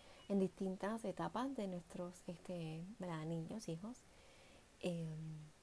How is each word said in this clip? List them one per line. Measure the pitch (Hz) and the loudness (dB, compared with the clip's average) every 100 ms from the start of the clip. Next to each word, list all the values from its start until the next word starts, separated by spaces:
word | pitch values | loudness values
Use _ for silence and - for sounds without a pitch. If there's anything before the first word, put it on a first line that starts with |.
| - - - | -14 -16 4
en | 202 | 6
distintas | 190 - 190 185 190 226 | 6 6 0 2 2 2
etapas | 214 180 170 185 262 262 | 0 2 2 4 2 2
de | 202 | 0
nuestros, | 180 - 185 180 185 - | 0 -4 -4 -4 -4 -8
este, | 170 - 180 160 160 175 226 | -8 -2 -2 0 -2 -4 -4
¿verdad?, | 180 160 156 | -2 0 2
niños, | 165 160 220 - | 0 0 -2 -2
hijos, | 165 208 247 - - - - - - - - | -2 -2 -6 -12 -20 -18 -18 -18 -18 -20 -2
em, | 180 170 165 156 160 156 151 - | 0 2 0 -2 -4 -6 -10 -16